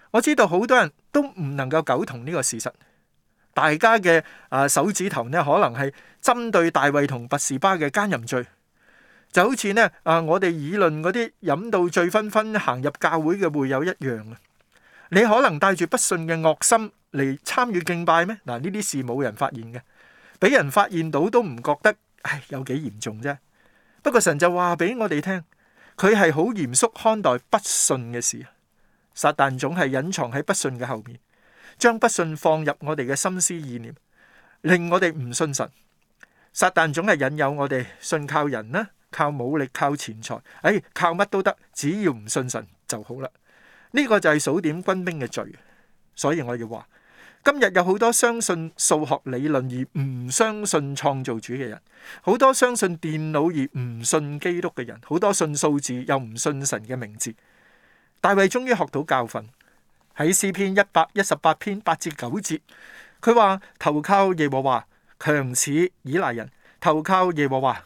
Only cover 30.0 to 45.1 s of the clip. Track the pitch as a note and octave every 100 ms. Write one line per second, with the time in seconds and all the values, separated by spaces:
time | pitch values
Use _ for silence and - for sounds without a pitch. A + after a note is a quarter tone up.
30 | E3 F#3+ A#2+ C#3 - F#3+ C#3 A#2+ B2 A2
31 | A2+ A#2+ _ _ _ _ - - A#3+ A3+
32 | A#3 - D#3+ D#3 E3+ D#3 D3 - D3 D3+
33 | B2 C3+ F#3+ F#3 - E3+ C#3 A#2+ A2+ -
34 | _ _ _ _ _ _ D3+ F3+ E3+ F3+
35 | F3+ D#3+ A#2+ B2 D#3+ C#3 A2+ _ _ _
36 | _ _ - _ _ - F#3 E3+ D#3+ C#3+
37 | G3+ D#3+ C3+ D3+ C#3 D3 C#3 C3 A#2+ -
38 | - D#3 C#3+ D#3 D3 A#2 G#2+ E3 A3 _
39 | _ - D3 C#3+ B2 D3+ C3+ - C#3+ C#3+
40 | - A2 - A2+ - - E3 G#3 - -
41 | E3+ E3+ G3 G3 G3 - _ - C#3+ G3+
42 | F#3 A#2 G#2 C#3+ B2+ A#2 G#2 _ - A2+
43 | G#2 B2+ C3+ _ _ _ _ _ _ C4+
44 | C4 G#3 F3 D3+ C#3+ E3 D#3 E3 F#3 F#3
45 | F3+